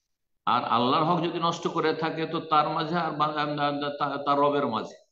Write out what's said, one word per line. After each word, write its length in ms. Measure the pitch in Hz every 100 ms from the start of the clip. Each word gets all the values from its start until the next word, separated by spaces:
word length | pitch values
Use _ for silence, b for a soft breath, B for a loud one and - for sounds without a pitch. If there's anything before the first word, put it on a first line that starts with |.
| _ _ _ _ -
আর 180 | 120
আল্লাহর 400 | - 117 123 151
হক 220 | 160 175 170
যদি 140 | 165
নষ্ট 280 | 170 165 185
করে 260 | 170 156
থাকে, 320 | 147 160 151 156
তো 140 | 165
তার 300 | - 151 151
মাঝে 260 | 160 156 170
আর 160 | 160
বা-, 840 | 147 151 151 147 147 143 143 143 143
তা-, 240 | 147 139 143
তার 140 | 143
রবের 280 | 143 143 135
মাঝে। 380 | 110 - - _